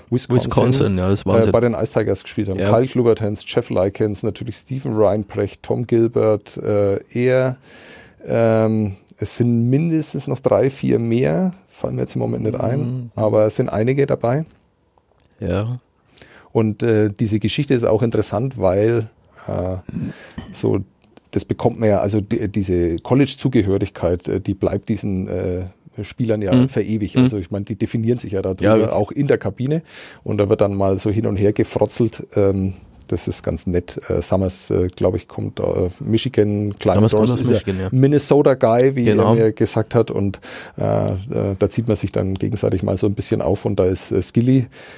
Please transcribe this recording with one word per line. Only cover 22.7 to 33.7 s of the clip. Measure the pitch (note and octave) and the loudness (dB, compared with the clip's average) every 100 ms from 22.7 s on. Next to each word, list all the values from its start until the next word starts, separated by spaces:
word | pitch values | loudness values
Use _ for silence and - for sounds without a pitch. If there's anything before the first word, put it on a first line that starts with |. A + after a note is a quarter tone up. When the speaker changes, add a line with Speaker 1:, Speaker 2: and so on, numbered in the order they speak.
| F2 E2+ E2+ | 0 0 -2
Speaker 1:
College-Zugehörigkeit, | - B2+ C3+ - C#3 B2+ F#2+ G2 G2 - E2+ F2+ - | 0 2 2 0 0 0 2 0 -2 -2 -2 -2 -2
äh, | G2 | -4
die | G2+ | -4
bleibt | G2 F#2 G2+ - | -2 0 -2 -4
diesen, | G#2+ G#2 F#2 G2+ | -4 -2 -4 -4
äh, | F#2 F#2+ F2+ F#2 - - - | -4 -4 -4 -8 -14 -20 -12
Spielern | G#2 - A2+ G#2+ | -12 -4 -2 0
ja | G2 | 2
Speaker 2:
Mhm. | B2+ C3 | 2 2
Speaker 1:
verewigt. | A#2+ G2+ A2 G2+ B2+ | 0 -2 -2 -2 2
Speaker 2:
Mhm. | |
Speaker 1:
Also | B2+ G#2+ | 2 0
ich | F#2 | -6
meine, | G2+ | -6
die | G2+ G#2 | -6 -4
definieren | A2+ A#2 A2 A#2 | -4 -2 0 -2
sich | - | -2
ja | G2 | -4
darüber, | F#2+ F#2+ | -2 0
Speaker 2:
Ja, | G2 | 4
richtig. | A2 A2+ | 4 4
Speaker 1:
auch | - G#2+ | 0 -2
in | - C#3 | -2 0
der | A#2+ | 0
Kabine. | G#2 - B2+ D#3+ - - - - | 0 -4 -4 -4 -6 -20 -20 -16
Und | - G#2 | -6 0
da | G2+ | 2
wird | G#2+ | 4
dann | G2+ | 2
mal | G2 G2 G2 | 2 0 0
so | A2 | 0
hin | G2+ A2+ | 0 0
und | G2+ | 2
her | G2+ | 0
gefrotzelt, | G#2+ A2 - G#2 - A2+ - - - | 2 -2 0 -2 0 -2 -2 -6 0
ähm, | G2 G2 F#2+ F#2+ - - - | 2 2 -2 -4 -16 -20 -6
das | - - | -6 -4
ist | - | -6
ganz | - E2+ | -4 -4
nett. | - | -2